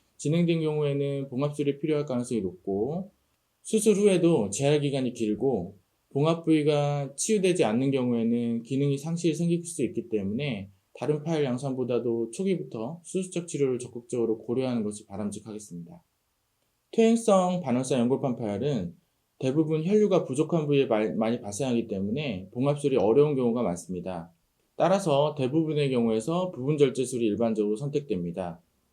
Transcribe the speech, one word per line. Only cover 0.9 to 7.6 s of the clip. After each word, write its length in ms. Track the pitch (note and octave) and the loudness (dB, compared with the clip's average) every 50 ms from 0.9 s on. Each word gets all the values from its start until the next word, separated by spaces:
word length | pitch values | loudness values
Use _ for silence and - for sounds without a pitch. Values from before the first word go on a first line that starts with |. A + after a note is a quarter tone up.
| C#3+ C#3+ C#3 C#3+ C#3 C#3 C3 - | 0 0 -2 -2 -2 -4 -6 -6
봉합술이 500 | B2 B2 C#3+ D3 D3 - D3 C#3+ C#3 - | -4 -2 -2 -2 -2 -2 -2 -2 -2 -2
필요할 280 | - D#3 D#3 D3 D3 D3 | -2 -2 0 0 0 -2
가능성이 340 | B2+ B2 B2 - B2+ A2 | -2 -2 -2 -2 -2 -2
높고 720 | F#2+ F2+ F2 - _ - G2 G2 G#2+ C3 D#3 F3+ F#3+ - - _ _ _ _ _ _ _ _ _ | -2 -4 -6 -8 _ -4 -2 -2 0 -2 -2 -4 -8 -10 -14 _ _ _ _ _ _ _ _ _
수술 360 | - - - A3 G#3+ A3 G#3 F#3 | -6 -2 -2 2 4 4 4 6
후에도 520 | G#3 G#3 F#3+ F3 E3 E3+ E3 C#3+ G#2+ G2 | 6 4 4 6 6 4 4 4 2 0
재활 320 | G2+ - C3+ C#3 D3+ D3+ | -2 0 2 4 4 4
기간이 320 | C#3+ C#3+ C3 C#3 C3 A#2+ A2+ | 2 0 0 -2 -2 -4 -2
길고 640 | - A2+ G#2+ G#2 - B2+ C#3 B2+ G2 E2+ F2 - - _ _ _ _ _ _ - | -2 -2 -2 0 0 0 0 0 0 -2 -6 -10 -16 _ _ _ _ _ _ -2
봉합 300 | C#3 C#3+ D#3+ E3 E3 E3 | 0 2 2 2 0 2
부위가 720 | D#3+ D#3+ D#3 D3 D3+ D3 C#3+ C#3+ C#3+ C#3+ C#3+ C#3+ C#3 - | 2 2 4 4 4 2 2 2 0 0 -2 -4 -6 -6
치유되지 500 | - - - A3 G#3 F3+ F#3 F3 F3+ | -6 -2 0 2 2 2 2 2 2